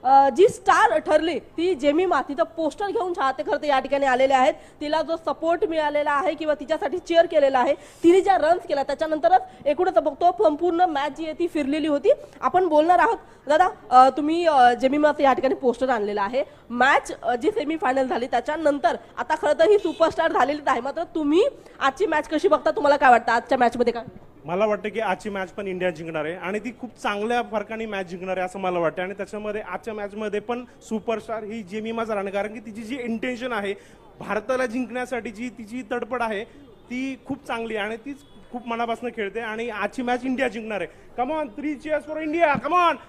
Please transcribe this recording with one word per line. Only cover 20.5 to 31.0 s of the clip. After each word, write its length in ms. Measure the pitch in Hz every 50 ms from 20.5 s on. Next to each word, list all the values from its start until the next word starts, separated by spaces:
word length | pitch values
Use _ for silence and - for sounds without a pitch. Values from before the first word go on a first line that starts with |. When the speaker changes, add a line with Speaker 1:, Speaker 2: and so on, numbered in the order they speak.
| 302 294 285 294
Speaker 1:
आहे, 140 | 262 240
मात्र 220 | 233 269 277 311 349
तुम्ही 400 | 349 - 330 311 285 302 339 440 571 - - - - - -
आजची 260 | - 269 269 - 381
मॅच 220 | 381 320 302 294 -
कशी 200 | 320 294 - -
बघता? 240 | 302 294 - 320
तुम्हाला 260 | - - 294 285 285 277
काय 140 | 285 262
वाटतं 200 | 247 226 226 -
आजच्या 260 | 226 240 240 - 277 254
मॅचमध्ये 360 | 247 233 226 247 240 240 226
काय? 100 | 233 - - - - - - - - -
Speaker 2:
मला 200 | 147 170 190 214
वाटतं 240 | 220 208 202 185 214
की 100 | 185 214
आजची 300 | 220 202 185 185 - 214
मॅच 200 | 202 196 190 180
पण 180 | - - 202 196
इंडिया 220 | 185 185 185 180
जिंकणार 360 | 175 151 165 165 160 156 147
आहे 100 | 151 170
आणि 240 | 185 170 175 196 214
ती 160 | 202 240 233 -
खूप 200 | - 233 - - -
चांगल्या 380 | 240 208 202 208 226 240 240
फरकाने 440 | 233 226 220 214 208 214 220 220 226
मॅच 200 | 220 208 196 190
जिंकणार 320 | 170 180 180 180 190 185 185
आहे 80 | 180
असं 140 | 185 - 196
मला 200 | 190 185 180 175
वाटतं. 220 | 170 156 160 175
आणि 120 | 180 185 202
त्याच्यामध्ये 480 | 185 196 180 - 208 214 214 208 190
आजच्या 320 | 180 180 180 196 - 233 214
मॅचमध्ये 460 | 214 202 202 202 208 220 208 196 208
पण 260 | 208 208 240 240 247 - - -
सुपरस्टार 640 | - - 220 220